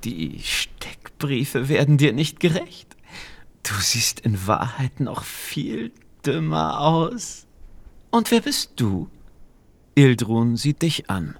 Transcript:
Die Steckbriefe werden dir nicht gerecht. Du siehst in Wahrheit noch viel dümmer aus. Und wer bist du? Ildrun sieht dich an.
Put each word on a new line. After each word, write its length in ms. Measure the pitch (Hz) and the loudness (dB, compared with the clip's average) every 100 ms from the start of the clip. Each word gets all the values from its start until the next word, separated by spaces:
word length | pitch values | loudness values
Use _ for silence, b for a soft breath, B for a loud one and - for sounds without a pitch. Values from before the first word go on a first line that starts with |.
Die 360 | - 90 80 - | -8 -6 -8 -8
Steckbriefe 1300 | - - - - - - - - 147 135 139 135 131 | -6 -4 -4 -10 -14 -16 -20 -8 -4 -2 -2 -2 0
werden 280 | 151 139 147 | 2 4 6
dir 160 | 143 | 6
nicht 260 | 117 156 - | 4 -2 0
gerecht. 560 | 175 165 339 - - - B B B B B - | 0 0 -4 -14 -20 -20 B B B B B -14
Du 100 | - 101 | -8 -4
siehst 400 | 92 117 113 - | -2 0 -2 -2
in 260 | - 104 95 | -2 -2 0
Wahrheit 540 | 107 - - 131 - | 0 0 -4 -6 -4
noch 240 | 131 - | -6 -4
viel 680 | - - - - - 113 233 - - - - | -10 -12 -10 -6 -6 -6 -8 -12 -20 -8 -4
dümmer 560 | 147 156 156 156 - | -2 0 0 0 2
aus. 640 | 147 165 165 247 - - - _ - - - - - | 2 4 2 -2 -10 -14 -20 _ -20 -20 -20 -20 -2
Und 200 | 233 220 | 0 4
wer 100 | 233 | 2
bist 320 | 254 277 - - | 2 -4 -6 -2
du? 340 | 113 95 - - - - - _ _ _ _ - | -2 0 -4 -14 -20 -20 -20 _ _ _ _ 6
Ildrun 600 | 139 120 113 113 117 117 | 6 6 2 2 2 0
sieht 240 | 143 147 | -2 0
dich 280 | 165 151 - | 0 -2 -4
an. 280 | 95 78 - | -4 -4 -10